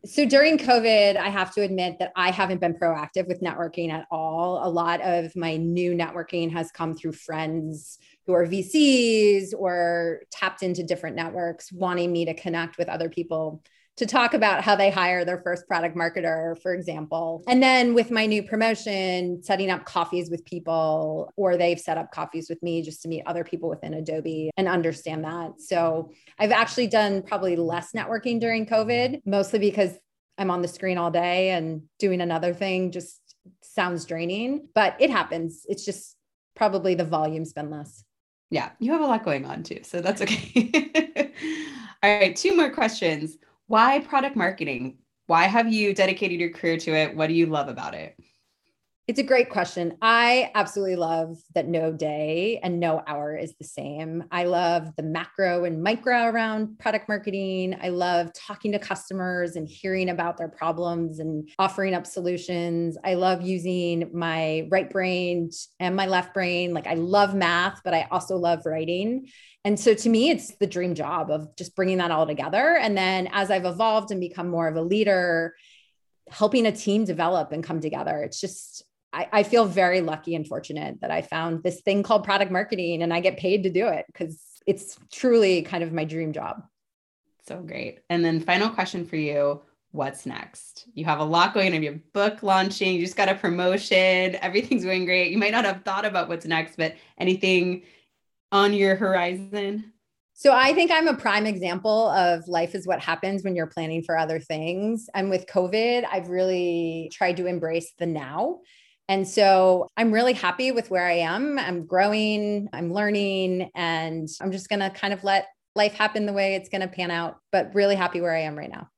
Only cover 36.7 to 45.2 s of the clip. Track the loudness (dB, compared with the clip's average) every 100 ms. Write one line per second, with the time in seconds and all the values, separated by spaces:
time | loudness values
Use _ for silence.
36.7 | 2 0 0 0 0 -2 -4 -8 -10 -10
37.7 | -10 -14 -20 _ _ _ _ _ -4 -4
38.7 | -4 -2 0 2 0 0 -4 -4 -10 -10
39.7 | -12 -8 -4 -2 -2 -2 -2 0 0 2
40.7 | 0 2 -2 -2 -2 -4 -4 -8 -6 -10
41.7 | -12 -18 0 4 6 4 2 2 4 4
42.7 | 2 -2 0 0 0 -4 -10 _ _ _
43.7 | 4 6 4 2 0 0 0 -2 -2 -6
44.7 | -4 -6 -10 _ _